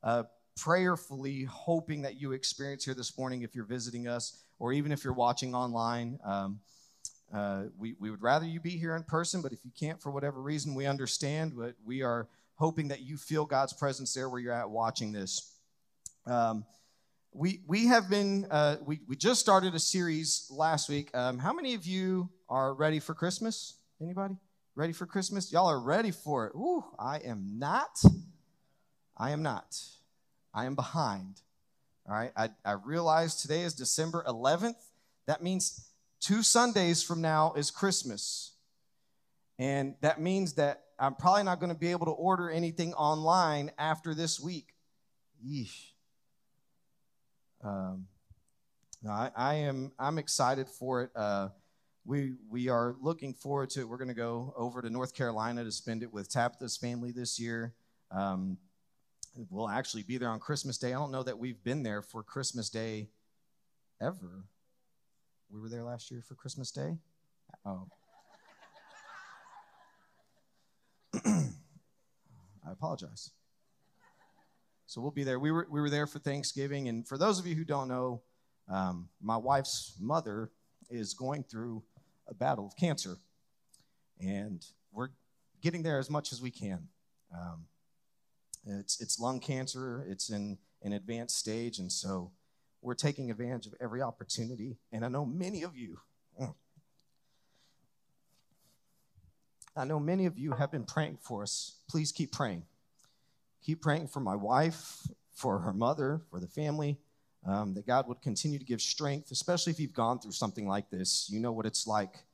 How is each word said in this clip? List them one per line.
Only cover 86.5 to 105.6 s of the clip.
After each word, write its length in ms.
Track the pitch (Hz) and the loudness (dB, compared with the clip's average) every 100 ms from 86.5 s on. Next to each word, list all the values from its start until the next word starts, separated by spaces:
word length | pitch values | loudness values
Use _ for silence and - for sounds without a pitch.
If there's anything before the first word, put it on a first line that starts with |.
can. 360 | - 101 90 80 _ _ _ _ | -6 -6 -6 -8 _ _ _ _
Um, 320 | 87 87 82 82 _ _ _ _ _ _ _ _ - - | -12 -10 -10 -16 _ _ _ _ _ _ _ _ -18 -10
it's, 360 | 98 202 - | -10 -4 -4
it's 180 | - - | -2 -2
lung 200 | 120 131 | 0 -2
cancer. 680 | - 131 135 127 131 120 95 | -2 -4 -4 -6 -6 -6 -8
It's 220 | 95 - | -6 -4
in 280 | 104 104 95 _ _ | -4 -4 -8 _ _
an 100 | 101 | -6
advanced 440 | 104 95 117 117 - | -6 -4 -8 -4 -4
stage. 420 | - 110 117 110 | -2 -4 -4 -6
And 120 | 90 | -6
so 400 | - 95 95 87 _ _ _ _ _ | -4 -2 -4 -6 _ _ _ _ _
we're 120 | 123 | -6
taking 380 | 123 147 143 127 | -2 -2 -2 -6
advantage 340 | 110 123 123 107 | -4 -4 -6 -8
of 80 | 107 | -10
every 200 | 123 120 | -8 -4
opportunity. 760 | 127 - - - 117 123 120 123 _ | -4 -6 -8 -6 -6 -6 -8 -10 _
And 120 | 110 | -6
I 40 | 117 | -2
know 180 | 135 143 | -2 -2
many 380 | 156 185 202 | -4 -4 -4
of 120 | 170 135 | -8 -10
you, 220 | 110 82 - _ _ - | -14 -14 -20 _ _ -10
mm, 140 | 131 - _ _ _ _ _ _ _ _ _ _ _ _ _ _ _ _ _ _ _ _ _ _ _ _ _ - - _ _ _ - - | -8 -10 _ _ _ _ _ _ _ _ _ _ _ _ _ _ _ _ _ _ _ _ _ _ _ _ _ -20 -20 _ _ _ -12 -6
I 100 | 135 | -2
know 140 | 151 | 0
many 280 | 147 185 185 | 2 2 2
of 100 | 160 | 0
you 140 | 143 | -4
have 200 | 123 143 | 0 0
been 140 | 151 107 | 0 -2
praying 320 | - 151 143 | -2 -2 -6
for 220 | - 110 | -8 -6
us. 360 | 101 - - - - | -4 -4 -6 -12 -4
Please 220 | 160 156 | -2 -2
keep 200 | - 160 | -2 -4
praying. 320 | - 131 87 87 _ _ _ _ _ _ _ _ _ - | 0 -2 -2 -10 _ _ _ _ _ _ _ _ _ -4
Keep 160 | 160 | 0
praying 260 | 160 147 147 | 2 2 0
for 120 | - | -4
my 160 | 110 101 | -2 -2
wife, 720 | 101 127 165 160 - - - - _ | 4 6 4 2 -12 -8 -8 -8 _
for 260 | - 131 | -4 0
her 120 | 98 | 2